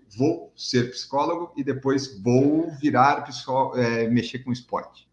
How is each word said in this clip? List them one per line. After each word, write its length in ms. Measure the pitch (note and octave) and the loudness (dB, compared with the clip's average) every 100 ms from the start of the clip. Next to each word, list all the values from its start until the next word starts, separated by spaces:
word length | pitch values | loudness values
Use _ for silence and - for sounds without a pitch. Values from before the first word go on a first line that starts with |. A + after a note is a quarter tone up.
| _ A2+ | _ -2
"Vou 340 | D3 E3+ - | 0 -2 -8
ser 380 | - - B2 - | -12 -2 0 0
psicólogo 640 | - - C#3 D#3 E3+ E3+ D3+ | -4 -6 -2 -2 -4 -6 -6
e 80 | |
depois 580 | C#3 B2+ C3+ C3+ C3+ G2 | -4 -2 0 0 -2 -4
vou 480 | A2+ B2+ C#3+ D#3+ E3+ | 2 4 4 2 0
virar 520 | C#3 D3 B2 C3+ C#3+ | -2 2 4 4 2
psicó-, 480 | - - C3+ C3 C3+ B2 | -4 -10 -2 0 0 0
é, 320 | A#2 A#2 A2+ | 0 0 2
mexer 300 | A#2+ - B2+ | 2 0 -6
com 120 | B2+ | -6
esporte"? 560 | B2 - - - - _ | -8 -6 -6 -6 -18 _